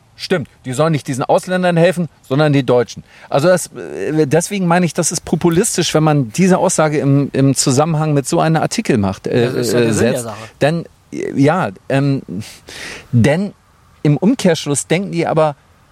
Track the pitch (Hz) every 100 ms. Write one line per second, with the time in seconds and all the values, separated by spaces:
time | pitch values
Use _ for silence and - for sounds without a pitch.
0 | _ - - 180 113 _ 127 123 160 147
1 | - 127 - 185 180 185 180 170 175 175
2 | 170 _ - 135 151 143 127 123 117 -
3 | - - - 139 175 180 - 131 80 76
4 | 98 156 147 156 - 202 175 175 175 -
5 | 160 165 - 170 175 165 233 - - -
6 | 156 147 117 160 185 185 185 - 156 147
7 | 135 139 139 - 139 131 - 127 160 151
8 | 156 143 139 170 156 160 151 - - 123
9 | 95 98 - 120 120 127 120 120 117 104
10 | 117 127 117 104 110 - 139 165 - _
11 | - 71 50 78 139 180 113 95 - 135
12 | 139 135 - 92 - - - - - -
13 | - 120 123 160 202 - _ _ _ _
14 | 151 147 190 269 185 160 147 143 - 165
15 | 190 170 117 156 156 139 _ _ _